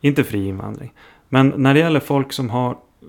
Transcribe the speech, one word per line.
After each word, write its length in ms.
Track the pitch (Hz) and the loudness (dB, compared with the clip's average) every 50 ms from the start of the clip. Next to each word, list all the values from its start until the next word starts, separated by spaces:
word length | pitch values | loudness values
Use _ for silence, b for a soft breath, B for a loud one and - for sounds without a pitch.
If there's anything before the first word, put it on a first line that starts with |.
inte 220 | - 143 139 143 127 | 0 2 2 2 0
fri 220 | - - 101 98 | 0 -2 -4 -4
invandring. 480 | 98 95 98 104 107 107 - 131 127 b b b b b b b b | -4 -6 -8 -8 -10 -12 -12 -14 -16 b b b b b b b b
Men 240 | - 131 135 139 143 | 2 2 4 4 2
när 160 | 147 131 135 139 | 2 2 4 4
det 60 | 151 | 4
gäller 200 | 165 170 156 139 | 4 2 0 0
folk 340 | - - 143 139 131 139 - | 0 0 -2 -2 -2 -2 -6
som 160 | - 131 113 | -6 -6 -4
har 280 | 113 123 127 123 123 - _ _ _ _ - | -4 -2 -2 -4 -6 -8 _ _ _ _ -20